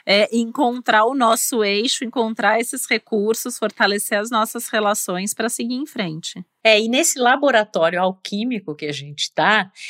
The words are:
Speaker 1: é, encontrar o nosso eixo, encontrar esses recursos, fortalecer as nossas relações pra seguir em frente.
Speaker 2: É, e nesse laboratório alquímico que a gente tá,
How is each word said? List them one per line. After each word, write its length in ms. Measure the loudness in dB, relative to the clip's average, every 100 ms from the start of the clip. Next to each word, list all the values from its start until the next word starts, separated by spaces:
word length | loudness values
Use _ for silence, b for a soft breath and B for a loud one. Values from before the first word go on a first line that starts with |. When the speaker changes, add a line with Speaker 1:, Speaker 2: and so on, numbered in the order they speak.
| 2
Speaker 1:
é, 280 | 2 4
encontrar 720 | 0 -2 0 0 0 2 4
o 100 | 4
nosso 480 | 4 2 2 0 0
eixo, 420 | 0 0 0 -2
encontrar 540 | -4 -2 -2 0 2 2
esses 280 | -2 -6 -4
recursos, 720 | -4 -2 0 0 0 -4 -4
fortalecer 600 | -6 0 0 0 -2 -2
as 120 | 0
nossas 380 | -2 -2 -4 -4
relações 580 | 0 0 0 -2 -4 -4
pra 140 | -4 -4
seguir 260 | -4 -6
em 120 | -6 -6
frente. 580 | -6 -6 -6 -10 -14 -18 _
Speaker 2:
É, 180 | 4 4
e 80 | 4
nesse 300 | 0 0 2
laboratório 840 | 2 4 4 2 2 0 2 2
alquímico 720 | 0 -2 -8 -4 -4 -4 -8
que 120 | -10 -8
a 60 |
gente 400 | -8 -10 -8 -6
tá, 380 | 2 4 2 0 B B